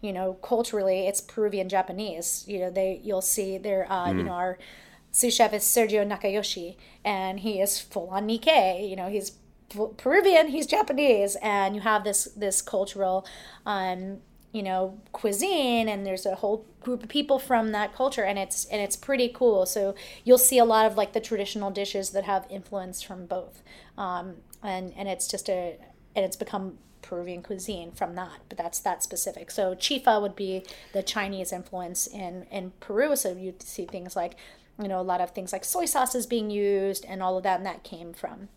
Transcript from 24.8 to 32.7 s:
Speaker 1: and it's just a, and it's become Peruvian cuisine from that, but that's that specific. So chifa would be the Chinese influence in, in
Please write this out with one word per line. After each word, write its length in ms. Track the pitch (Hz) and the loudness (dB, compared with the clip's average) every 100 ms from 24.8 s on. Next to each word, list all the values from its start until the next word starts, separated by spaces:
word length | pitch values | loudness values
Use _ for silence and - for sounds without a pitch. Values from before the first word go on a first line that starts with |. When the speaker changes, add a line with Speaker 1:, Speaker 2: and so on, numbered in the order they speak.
| 185 185 | -6 -8
Speaker 1:
and 120 | 196 | -6
it's 180 | 185 - | -4 -4
just 220 | 190 - | -4 -2
a, 260 | 185 175 160 - - - | -2 -2 -8 -18 -20 -6
and 100 | - | -2
it's 120 | 190 - | -2 -2
become 420 | 202 196 190 - - - | -6 -6 -6 -12 -20 -20
Peruvian 400 | - 180 175 180 | -10 -8 -8 -12
cuisine 480 | 180 190 185 190 170 | -10 -10 -8 -10 -10
from 240 | - 180 | -6 -6
that, 260 | 175 180 - - | -6 -12 -14 -18
but 80 | - | -8
that's 220 | 170 - | -6 -4
that 220 | 208 175 | -4 -4
specific. 480 | - 180 - - - | -4 -4 -6 -8 -10
So 240 | - 190 | -2 -2
chifa 480 | 185 - 277 262 214 | 0 -2 2 4 4
would 140 | 202 185 | 2 -4
be 260 | 196 190 - - - | -4 -4 -8 -20 -6
the 100 | 202 | -4
Chinese 500 | 190 - 196 196 180 | -2 -4 -4 -6 -6
influence 540 | 180 180 185 175 180 - | -8 -8 -10 -8 -6 -6
in, 400 | 208 185 185 - | -6 -10 -10 -10
in 220 | 202 185 | -10 -10